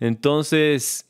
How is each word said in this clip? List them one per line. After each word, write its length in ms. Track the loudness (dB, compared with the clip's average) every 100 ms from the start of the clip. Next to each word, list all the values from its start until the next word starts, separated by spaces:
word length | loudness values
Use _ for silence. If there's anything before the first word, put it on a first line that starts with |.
Entonces, 1080 | -4 0 0 0 0 2 2 0 -2 -8